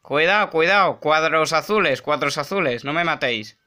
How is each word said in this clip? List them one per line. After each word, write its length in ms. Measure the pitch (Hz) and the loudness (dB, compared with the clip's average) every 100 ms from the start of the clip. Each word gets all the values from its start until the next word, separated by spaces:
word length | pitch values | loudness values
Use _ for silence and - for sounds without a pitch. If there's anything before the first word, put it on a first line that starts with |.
Cuidado, 480 | - 139 165 208 196 | -2 0 2 2 0
cuidado. 500 | 160 170 202 180 123 | 0 2 4 2 0
Cuadros 520 | 151 156 160 160 151 | 0 2 2 2 2
azules, 500 | 156 151 214 170 131 | 0 0 0 0 -2
cuadros 360 | - 147 147 135 | -2 -2 -2 -4
azules. 460 | 143 196 151 120 | -4 -2 -2 -2
No 80 | 135 | -4
me 100 | 156 | -2
matéis. 560 | 170 147 131 117 107 _ | -2 -2 -2 -4 -8 _